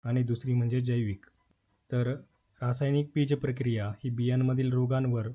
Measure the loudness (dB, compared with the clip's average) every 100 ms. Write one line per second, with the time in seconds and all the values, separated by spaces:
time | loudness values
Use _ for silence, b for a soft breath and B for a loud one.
0 | 0 0 0 -2 0 0 2 0 0 0
1 | 0 -4 -10 _ _ _ _ _ _ -2
2 | 0 -4 -10 _ _ _ -2 0 2 0
3 | 0 0 0 0 -2 -2 0 0 -2 -4
4 | -6 -2 0 2 2 2 2 2 2 2
5 | 2 0 -2